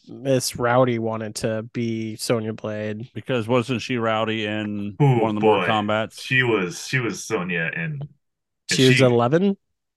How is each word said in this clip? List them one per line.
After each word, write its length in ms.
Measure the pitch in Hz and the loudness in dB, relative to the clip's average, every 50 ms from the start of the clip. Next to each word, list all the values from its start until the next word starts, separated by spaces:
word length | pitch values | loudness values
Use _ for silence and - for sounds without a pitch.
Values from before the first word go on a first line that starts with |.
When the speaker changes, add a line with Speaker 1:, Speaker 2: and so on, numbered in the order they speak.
| _ | _
Speaker 1:
Miss 500 | - 117 113 123 139 135 127 127 - - | -18 -16 -6 0 0 2 2 0 -2 -2
Rowdy 420 | - 123 120 120 127 131 123 120 113 | 0 2 4 6 6 4 4 2 0
wanted 380 | 113 110 110 110 113 107 107 | -2 -4 -4 -4 -6 -8 -6
to 260 | - - 113 110 110 110 120 - | -4 -4 -2 -2 -4 -6 -6 -6
be 440 | 123 117 113 113 113 113 110 107 | -4 -4 -2 -4 -4 -6 -6 -8
Sonya 360 | - - - 127 113 107 110 110 | -6 -2 0 0 0 0 -2 -6
Blade. 580 | - - 107 107 107 107 107 107 107 117 - - | -6 -8 -8 -6 -6 -6 -6 -6 -8 -10 -12 -14
Speaker 2:
Because 340 | 110 - - 135 120 107 110 | -10 -6 -4 -2 -2 0 2
wasn't 340 | 127 127 113 - 131 110 - | 2 0 2 0 -2 -4 -4
she 140 | - 131 | -4 -4
rowdy 480 | 120 113 113 110 110 113 110 110 110 107 | -2 0 0 0 0 0 0 -2 -2 -2
in 500 | 104 107 107 107 104 104 104 101 101 98 - 147 | -4 -4 -4 -4 -4 -6 -6 -6 -6 0 2 4
Speaker 3:
Ooh, 160 | 139 127 117 | 4 4 4
Speaker 2:
one 100 | 110 110 | 2 2
of 40 | 107 | 2
the 40 | 107 | 2
Mortal 220 | 107 110 107 98 - | 4 4 4 4 2
Speaker 3:
boy. 40 | |
Speaker 2:
Kombats? 540 | 110 110 107 104 104 107 110 110 101 - - | 2 0 0 2 0 0 0 -2 -4 -8 -12
Speaker 3:
She 220 | - - 131 127 127 | -6 -2 0 2 2
was, 440 | 120 113 101 92 87 80 - - | 2 2 2 0 -2 -6 -8 -6
she 120 | - - 131 | -4 -2 -2
was 260 | 120 107 95 - - | -2 -2 -4 -6 -6
Sonya 460 | - 110 98 87 90 87 85 82 80 - | -4 -4 -4 -2 -4 -4 -4 -4 -4 -6
in, 60 | 82 | -6
and 280 | 85 80 76 69 - - _ _ _ _ _ _ _ _ _ _ _ - | -6 -6 -6 -8 -10 -12 _ _ _ _ _ _ _ _ _ _ _ -2
Speaker 1:
She 160 | - - 131 | 2 4 6
was 100 | 131 127 | 6 6
Speaker 3:
she 80 | 127 135 | 6 4
Speaker 1:
eleven? 520 | 123 120 117 117 123 143 170 190 202 196 - _ _ _ _ _ _ _ | 4 4 4 2 2 2 2 2 2 0 -2 _ _ _ _ _ _ _